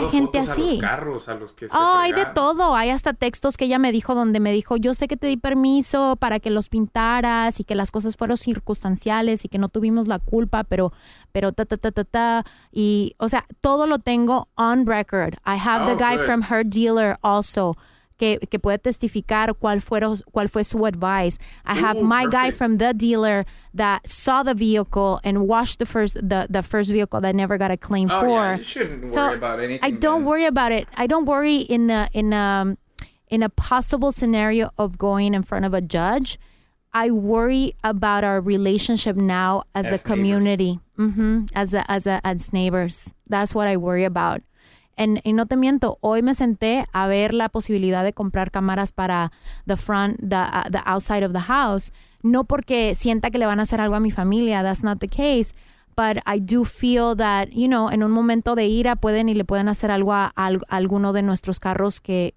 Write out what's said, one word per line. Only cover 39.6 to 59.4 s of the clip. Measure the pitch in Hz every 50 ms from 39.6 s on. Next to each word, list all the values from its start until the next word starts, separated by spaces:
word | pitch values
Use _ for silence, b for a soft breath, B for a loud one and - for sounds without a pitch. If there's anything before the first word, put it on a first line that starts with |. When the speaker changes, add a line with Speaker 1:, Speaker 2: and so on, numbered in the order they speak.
| - - -
Speaker 2:
as | 196 190
a | -
Speaker 1:
As |
neighbors. | 202 190 -
Speaker 2:
community, | - 220 196 196 196 202 202 202 202 202 190 190 180 180 170 - _ _
mm-hmm, | - 214 214 196 214 220 214 220 226 214 - -
as | 202 202 190 196
a, | 196 - -
as | 202 196 175
a, | 202 190 185 -
as | 190 185 175 - -
neighbors. | - 185 185 185 175 185 175 175 - - - - - _ _
That's | - 208 196 208 208
what | - 214 208
I | 202 196 180
worry | 170 180 180 180 185
about. | 185 175 175 170 170 156 - - b b b b b b b b b b
En, | - 220 214 214 214 -
y | 220
no | 214 226 233
te | 214 262
miento, | 262 262 269 277 262 - 226 - -
hoy | - 214 220 226
me | 233 254 269
senté | - 269 240 214 - 220 220 233 269 240 -
a | - 190 190
ver | 196 196 202 208 214
la | 226 233 226 220
posibilidad | - 226 214 - 214 196 190 185 185 185 185
de | 202
comprar | - - 202 196 - 190 190 196
cámaras | - 196 190 190 190 196 196 190
para | - - 185 185 180 175 170 165 B B B B B B B
the | - 196
front, | 180 - - 208 196 202 202 220 -
the, | 214 190 196
uh, | 185 185 - - - - -
the | 185 196 -
outside | - 185 196 202 - 214 202 196
of | 185
the | 180 180
house, | 175 - 247 277 269 220 196 196 - - b b b b b b
no | - 226 247 254 247
porque | - 277 285 - - 254 240 226 214 202
sienta | - - 240 226 220 214 247
que | 214 247
le | 226
van | 214 202 208
a |
hacer | 214 208 240 220
algo | 214 208 208
a | 208
mi | 220 214
familia, | 208 - 180 190 202 226 240 226 214 196
that's | 185 190 190 - 220
not | 214 208 185
the | 196 196
case, | - - 285 294 277 233 214 - b b b b b b b b _
but | - 226 220 214 - -
I | - 208 208
do | 196 185 226 247 233
feel | - - - - 247 247 240 233 233 226
that, | 208 226 208 202 196 196 -
you | - 226 247 254
know, | 262 233 220 214
en | - 214
un | 214 214
momento | 220 226 233 233 226 226 - 240 240
de | 233 214
ira | 208 220 233 240 247 240
pueden | - - 214 214 220 226 226
y | 214
le | 208